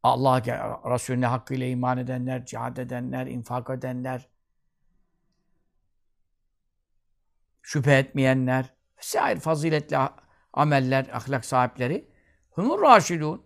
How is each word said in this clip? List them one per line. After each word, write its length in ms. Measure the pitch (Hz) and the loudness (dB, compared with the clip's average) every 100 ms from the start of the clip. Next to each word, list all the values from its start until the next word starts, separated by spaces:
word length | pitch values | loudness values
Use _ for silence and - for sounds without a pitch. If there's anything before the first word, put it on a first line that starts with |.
Allah'a, 880 | 127 123 131 127 117 120 117 117 - | 2 4 4 2 0 -4 -6 -6 -2
Resulüne 320 | 123 - 127 123 | -2 0 0 0
hakkıyla 420 | 123 - 131 127 | 0 -2 -4 -2
iman 300 | 123 123 127 | -2 0 0
edenler, 480 | 123 127 123 127 123 | -2 -4 -4 -6 -8
cihad 320 | 113 120 123 | -8 -8 -8
edenler, 500 | 127 123 127 131 131 | -8 -6 -6 -6 -6
infak 420 | 123 113 123 120 | -8 -6 -8 -6
edenler, 580 | 131 131 127 127 127 - _ _ _ _ _ _ _ _ _ _ _ _ _ _ _ _ _ _ _ _ _ _ _ _ _ _ _ _ _ _ _ _ _ | -6 -6 -6 -6 -8 -10 _ _ _ _ _ _ _ _ _ _ _ _ _ _ _ _ _ _ _ _ _ _ _ _ _ _ _ _ _ _ _ _ _
şüphe 320 | - 151 139 | -6 -2 4
etmeyenler, 800 | 135 135 139 131 131 127 131 131 _ _ _ | 4 4 2 2 4 2 0 -2 _ _ _
vesaire 420 | - - - 165 | -4 -2 0 0
faziletli 580 | 156 160 160 156 151 143 | 0 0 2 0 0 0
a-, 180 | 135 - _ _ _ | 0 -4 _ _ _
ameller, 540 | - 147 143 127 135 131 | 0 4 4 4 0 0
ahlak 320 | 120 127 135 - | -6 -4 -4 0
sahipleri. 600 | 127 123 - 127 196 - _ _ _ _ | 2 2 0 -2 -2 -8 _ _ _ _
Humur 300 | - 220 381 | -2 -2 4
raşidûn. 600 | 330 226 - 175 151 175 | 6 6 2 -4 -4 -6